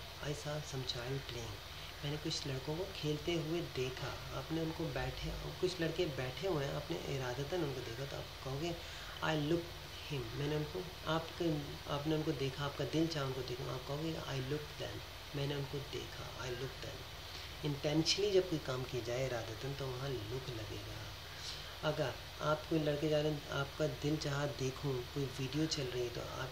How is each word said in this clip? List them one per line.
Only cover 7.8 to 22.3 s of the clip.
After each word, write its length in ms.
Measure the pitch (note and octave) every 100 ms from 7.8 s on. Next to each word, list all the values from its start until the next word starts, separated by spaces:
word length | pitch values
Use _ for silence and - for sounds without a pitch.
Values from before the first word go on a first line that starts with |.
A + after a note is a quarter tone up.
देखा, 240 | A#2+ A#2 C#3
तो 100 | -
आप 80 | - - -
कहोगे, 260 | C#3 E3+ E3+ - - - -
"I 120 | D#3+ D#3+ D3
look 120 | E3+ - - - - -
him"। 300 | C#3+ A2+ C3
मैंने 160 | D3 D3+
उनको, 280 | D3+ F#3 E3+ - D#3
आपके, 380 | D#3+ - - E3+ D3+ C#3+ - -
आपने 220 | D3 D3+ D#3
उनको 160 | D#3
देखा, 340 | C3+ C3+ C#3 C#3+
आपका 200 | - C3
दिल 220 | D3+ E3
चाहा 180 | D#3 C3+
उनको 160 | C3
देखना, 320 | B2 B2 C3+
आप 140 | C3 -
कहोगे, 260 | D3 D#3+
"I 300 | D#3+ - C3+ C3
look 320 | D3 D3 -
them"। 180 | A#2+ G#2+ - - - C#3+
मैंने 200 | C#3+ C#3+
उनको 220 | C#3 C#3+
देखा, 640 | C3 A#2+ A#2+ - C#3 -
"I 40 | C3
look 340 | B2 B2+ -
them"। 160 | A2+ - - - - - - - D3+
Intentionally 680 | C#3 D#3 D#3 D#3+ - G3+
जब 160 | F#3+ F3+
कोई 100 | D#3
काम 240 | - B2+
किया 200 | B2+ B2
जाए 220 | A2+ B2 C3
इरादतन, 480 | A#2+ A2 A2 C3+
तो 140 | C#3 C3+
वहाँ 220 | B2+ C#3
लुक 400 | B2 G#2 C3 C3+
लगेगा। 520 | A2+ G2+ G#2 - - - - - - - - - -
अगर 300 | D#3 D3 C3+ - -